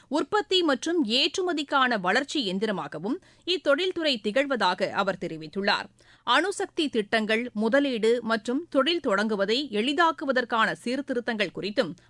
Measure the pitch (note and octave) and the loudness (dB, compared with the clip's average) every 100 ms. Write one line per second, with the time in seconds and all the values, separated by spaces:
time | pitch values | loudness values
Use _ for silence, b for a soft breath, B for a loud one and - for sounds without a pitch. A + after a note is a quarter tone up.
0 | b C#4+ - G#4 G4+ F#4 E4+ C4+ D#4 F4 | b -4 0 -2 0 2 2 0 0 0
1 | A3 A#3+ D#4 - F#4 D#4 C#4+ C#4+ B3+ A3+ | 2 2 0 -2 -4 -4 0 2 2 0
2 | F3 A3 C#4 D#4+ G#3 F#3+ A3 F#3+ D3 D#3 | 0 0 0 -4 -2 -2 -2 -4 -6 -8
3 | F3+ E4+ b b - F4 D4+ C#4 F#4 F4+ | -6 -6 b b -4 -2 0 0 0 0
4 | D#4 B3 G#3+ G#3+ C#4+ B3+ F#3+ F#3+ F3+ A2 | 0 0 0 0 0 2 0 0 -2 0
5 | G3 F#3 F3 D#3+ D#3 G3 G3 E3+ C#3+ _ | -2 -2 -6 -8 -10 -4 0 0 -2 _
6 | b b - B3+ F4+ F#4+ F#4+ - D4 A#3 | b b 0 2 2 -2 -6 -2 -2 0
7 | G#3 A3+ G#3+ A3 B3 G#3 A3+ C4+ C#4+ A#3+ | 0 0 2 0 0 -2 2 4 2 2
8 | A3 A#3+ A3 A3 - C4 E4+ C#4+ C4 F4 | 2 2 0 -2 -2 -4 0 0 2 2
9 | C4+ G3 G#3+ G#3 G3 A#3+ D4 G#3 A#3+ D4 | 0 0 0 0 0 0 -2 -2 0 4
10 | E4+ D#4+ D4 B3+ B3 A#3 G#3 D#3+ A#3+ C4 | 2 2 0 0 0 0 0 0 -4 -4
11 | C#4 B3 A#3 A3 F#3+ D#3+ F3+ G#3 G3 F3 | -2 -4 -2 -2 -2 -4 -6 -2 -2 -2
12 | b | b